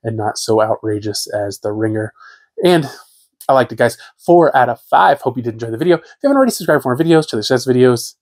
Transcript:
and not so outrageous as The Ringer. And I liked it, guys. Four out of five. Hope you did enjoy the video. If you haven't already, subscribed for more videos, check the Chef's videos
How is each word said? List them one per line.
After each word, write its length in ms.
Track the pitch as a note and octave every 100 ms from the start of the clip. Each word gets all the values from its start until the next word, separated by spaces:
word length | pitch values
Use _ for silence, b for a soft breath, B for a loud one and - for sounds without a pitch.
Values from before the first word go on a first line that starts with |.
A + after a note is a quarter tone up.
and 140 | A2+ A2
not 200 | G#2+ -
so 240 | - A2
outrageous 640 | G#2+ G#2+ A2 G#2 G#2+ G#2 -
as 320 | G#2 G2+ G2+
The 120 | G#2
Ringer. 420 | G#2+ A2 A2 G#2+ b b b b -
And 240 | F3+ E3+ C#3 B B B _ _ -
I 40 |
liked 180 | C3+ A#2+
it, 60 | A2+
guys. 200 | A#2+ - B _
Four 380 | - F3 D3+
out 140 | C3+ B2
of 120 | A#2
five. 400 | _ C#3+ F#3 -
Hope 160 | C3 A#2+
you 60 |
did 100 | A#2+
enjoy 160 | A2+ A#2
the 80 | A2+
video. 200 | E3+ E3+
If 60 |
you 260 | - - C#4
haven't 80 | C#4
already, 140 | B3+
subscribed 320 | - E3+ D3+
for 120 | C3
more 80 | B2+
videos, 240 | E3 D#3+ D3+
check 100 | A2+
the 60 |
Chef's 240 | G#2 C3 B2+
videos 480 | B2 B2+ A#2+ - _